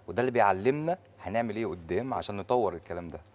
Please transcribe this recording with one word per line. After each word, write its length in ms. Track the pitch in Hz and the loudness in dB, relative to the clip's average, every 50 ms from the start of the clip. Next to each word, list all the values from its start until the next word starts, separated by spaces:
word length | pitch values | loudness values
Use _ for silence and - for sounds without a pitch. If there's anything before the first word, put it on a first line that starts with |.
| - - | -12 -4
وده 120 | 95 113 | -2 0
اللي 100 | 123 131 | 2 2
بيعلمنا 640 | 117 117 107 101 95 92 101 127 143 147 151 165 180 - - - - - | 4 6 6 6 4 4 4 2 2 2 0 -2 -2 -4 -6 -14 -20 -14
هنعمل 360 | - 90 101 117 120 113 101 | -8 -4 -2 0 0 0 -2
إيه 100 | 113 113 | -2 -2
قدام 480 | 95 80 90 82 80 90 98 123 131 120 | -4 -4 -6 -6 -2 -2 -2 -2 -2 -4
عشان 220 | 87 85 - 101 | -4 -4 -6 -6
نطور 380 | 101 92 - 123 123 110 92 85 | -6 -2 0 2 2 2 0 -2
الكلام 360 | 82 - - 87 87 87 80 | -4 -8 -8 -8 -8 -8 -8
ده. 100 | 73 78 - - | -10 -12 -14 -14